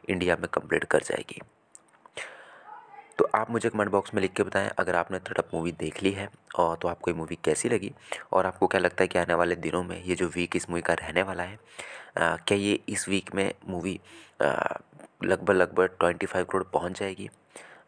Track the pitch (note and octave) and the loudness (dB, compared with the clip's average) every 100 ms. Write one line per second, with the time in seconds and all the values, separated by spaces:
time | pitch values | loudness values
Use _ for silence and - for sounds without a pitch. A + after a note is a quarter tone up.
0 | - F#2+ F2 E2+ F2 - D2 D2+ - D#2 | -4 0 2 2 0 -2 0 0 4 2
1 | - - - - - _ _ - _ _ | 2 -6 -6 -14 -16 _ _ -20 _ _
2 | _ - - - - - - - - - | _ -14 -14 -16 -20 -20 -20 -20 -20 -20
3 | - - - G#2+ A2 A#2 A2+ G#2+ G2+ G2 | -10 -2 0 0 0 0 0 0 2 2
4 | - G#2+ F#2+ F#2+ F#2+ G2 G2+ - F#2 F2+ | 2 0 0 0 0 0 -2 0 2 2
5 | E2+ F#2 - - - E2+ E2 D#2 D#2+ - | 2 -2 -4 -2 -2 0 -2 -2 -6 0
6 | G2 G2 G2 - - - E2+ E2 F2+ F2 | 0 0 -6 -12 -8 2 2 2 -4 -2
7 | - E2 D#2+ E2+ - D#2 A#2+ A#2 G2 - | -4 -4 -4 -4 0 0 2 0 -2 -12
8 | - - - F#2 F#2 - F#2+ G2 F2 - | -12 -12 0 2 2 2 2 4 2 2
9 | F#2 F2+ E2+ E2+ E2+ E2+ E2+ F2 F2+ F2 | 2 2 2 2 2 0 -2 -2 -4 -6
10 | F2+ F2 F2 F2 E2+ F2+ - E2+ - E2 | -4 0 0 -2 -2 -2 -2 -4 0 -2
11 | D#2+ E2 F#2+ F2+ F2+ G#2+ _ - - - | 0 -2 -2 -2 -6 -10 _ -18 -16 -16
12 | - - E2+ E2+ - G2+ G2+ G#2 - G2+ | -8 -2 0 0 0 2 2 0 -2 -6
13 | - G2 - G2 G2 - - F2+ F2 E2+ | -2 -2 -2 -2 -2 -4 -8 -6 -4 -6
14 | - - - - - - - - - - | -12 -20 -12 0 2 2 -2 -4 -12 -20
15 | - - F#2+ F#2+ F2 F#2+ F2+ F#2+ F#2 - | -20 -6 0 0 4 4 4 4 2 4
16 | F2 F2 F#2+ F#2 F2+ G2+ F#2 - E2 F#2 | 0 2 -2 -2 0 -2 0 -2 -2 -6
17 | G2 F#2+ G2+ - _ - - - | -6 -8 -12 -16 _ -20 -20 -20